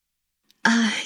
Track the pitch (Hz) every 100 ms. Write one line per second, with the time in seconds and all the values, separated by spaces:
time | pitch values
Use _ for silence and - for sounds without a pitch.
0 | _ _ _ _ _ _ 220 233 226 -